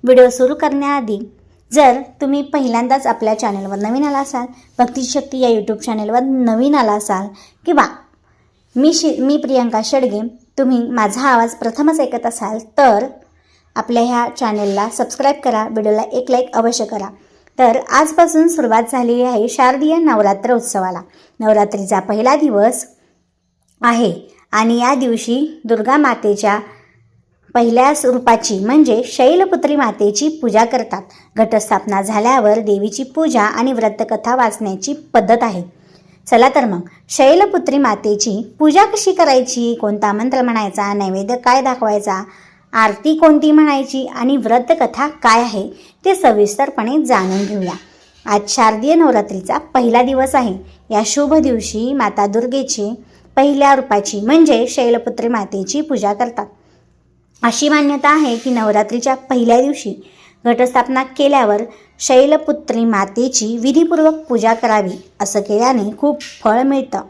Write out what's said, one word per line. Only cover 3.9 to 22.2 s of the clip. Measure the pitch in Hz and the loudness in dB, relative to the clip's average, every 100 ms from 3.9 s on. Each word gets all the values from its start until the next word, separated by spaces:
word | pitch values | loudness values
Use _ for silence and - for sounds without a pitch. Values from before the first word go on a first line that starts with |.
| 254 | -2
आला | 294 277 | -2 -2
असाल, | 269 254 247 - _ - | -4 -8 -10 -14 _ -2
भक्ती | 247 262 | -2 -2
शक्ती | 247 285 269 262 | -4 -6 -6 -2
या | 247 | 0
YouTube | 226 208 214 | 0 -2 -6
चॅनलवर | - 220 208 240 | -6 -6 -2 -2
नवीन | 269 262 233 220 269 | 0 0 0 0 2
आला | 294 220 | 2 2
असाल | 208 208 190 196 - _ _ - | -2 -4 -6 -6 -16 _ _ -2
किंवा | 311 208 - _ _ _ _ _ _ _ 240 | 0 0 -6 _ _ _ _ _ _ _ 0
मी | 294 | 2
शि-, | 339 311 - | 2 -2 0
मी | 262 294 | 0 0
प्रियंका | 277 262 233 220 | 0 0 0 -2
शेडगे, | 220 269 254 208 233 - _ - | -2 0 0 -4 -8 -12 _ -2
तुम्ही | 262 247 233 | 0 0 0
माझा | 240 208 226 | -2 -2 0
आवाज | 269 240 233 | 0 2 0
प्रथमच | - 226 226 294 311 | -4 -6 0 0 0
ऐकत | 262 240 233 | -2 -2 -6
असाल | 226 214 220 | -6 -8 -8
तर | - - 269 208 262 - _ _ _ _ _ - | -6 2 4 4 -2 -12 _ _ _ _ _ -10
आपल्या | 214 233 | -2 -2
ह्या | 240 240 233 - | 0 0 -4 -4
चॅनलला | 233 208 202 196 220 | -4 -2 -2 -2 -4
सबस्क्राईब | - 233 - 269 277 | -4 -6 -2 -2 0
करा, | 262 220 | -2 -2
व्हिडिओला | 220 220 214 214 | -4 -2 0 0
एक | 220 247 254 | -2 -6 -2
लाईक | 247 254 | -2 0
अवश्य | 240 233 233 | -2 -2 -2
करा. | 214 214 190 - _ _ _ - | -6 -6 -10 -14 _ _ _ 2
तर | 254 254 | 2 2
आजपासून | - 269 311 - 339 320 339 | 0 0 2 2 2 4 2
सुरुवात | 330 240 220 233 | 0 0 0 0
झालेली | 254 240 240 | -4 -2 0
आहे | 247 233 233 | 0 0 -2
शारदीय | 254 254 269 302 330 | 2 2 2 0 2
नवरात्र | 311 220 202 196 226 | 2 2 2 0 0
उत्सवाला. | 240 233 202 185 175 - _ _ _ | -2 -2 -4 -4 -8 -14 _ _ _
नवरात्रीचा | 220 214 208 208 190 196 | 2 2 2 -2 -2 -2
पहिला | 185 214 | -2 0